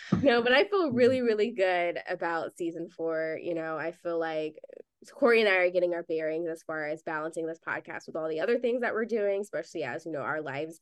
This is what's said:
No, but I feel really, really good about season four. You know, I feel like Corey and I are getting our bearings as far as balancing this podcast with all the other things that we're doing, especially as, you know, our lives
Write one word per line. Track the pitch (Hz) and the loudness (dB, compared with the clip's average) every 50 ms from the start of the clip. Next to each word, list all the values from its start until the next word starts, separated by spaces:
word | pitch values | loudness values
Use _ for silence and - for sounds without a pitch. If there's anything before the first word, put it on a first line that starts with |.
| - - - 180 | -2 0 0 4
No, | - 277 240 240 | 4 4 4 4
but | 226 247 | 4 6
I | 254 277 392 | 6 6 6
feel | 392 403 392 339 285 | 4 4 2 2 2
really, | 240 240 247 247 262 262 | 4 4 4 6 6 4
really | 247 233 214 214 208 240 | 2 2 2 2 2 0
good | 214 185 190 185 180 175 175 175 160 - - | 2 0 2 2 4 2 2 0 -2 -4 -6
about | - 180 175 180 170 170 165 - - - - | -6 -6 -4 -2 -2 -2 -2 -4 -6 -6 -6
season | 175 170 165 160 170 - - | -6 -6 -6 -6 -10 -10 -8
four. | - 165 165 160 160 160 160 160 - | -6 -4 -2 -2 -2 -2 -4 -4 -6
You | - 165 175 | -6 -6 -4
know, | 165 160 160 160 151 | -4 -4 -4 -6 -4
I | 151 165 | -6 -6
feel | 175 - - 170 170 165 | -8 -6 -6 -4 -2 -2
like | 165 160 160 156 156 156 156 - - - - - - _ _ _ - - - | -2 -2 -2 -2 -4 -4 -6 -8 -16 -18 -20 -20 -20 _ _ _ -20 -20 -2
Corey | - 285 233 233 226 | 2 4 6 6 6
and | 220 202 | 6 6
I | 190 | 6
are | 185 180 180 | 6 4 4
getting | 175 180 180 175 170 | 4 2 2 2 0
our | 170 | -2
bearings | 170 - 165 156 156 156 160 160 175 165 | -4 -4 -4 -2 -2 -2 -2 -2 -2 -4
as | 165 160 | -6 -8
far | - - 156 156 151 | -8 -8 -6 -6 -4
as | 151 156 160 | -6 -6 -6
balancing | - 175 160 151 156 160 165 170 160 | -6 -6 -4 -4 -4 -6 -6 -6 -6
this | 160 165 - _ | -6 -6 -8 _
podcast | 160 117 156 - 175 160 - - | -8 -8 -6 -8 -10 -12 -12 -12
with | - - | -8 -8
all | 165 156 160 | -6 -4 -4
the | 160 156 | -2 -2
other | 175 214 240 240 | 0 0 0 2
things | 247 233 233 262 | 2 0 0 0
that | 240 220 | -2 -2
we're | - 214 233 | -2 -2 -2
doing, | - 226 214 202 202 196 196 | -2 -2 0 0 0 0 -2
especially | 208 - - 151 165 - - 170 147 | -4 -6 -8 -8 -8 -8 -8 -6 -6
as, | 123 127 165 - | -4 -6 -6 -8
you | 170 | -6
know, | 156 139 | -6 -4
our | 120 117 147 156 | -4 -4 -4 -4
lives | 151 143 131 139 156 160 165 - | -4 -6 -6 -6 -6 -8 -10 -16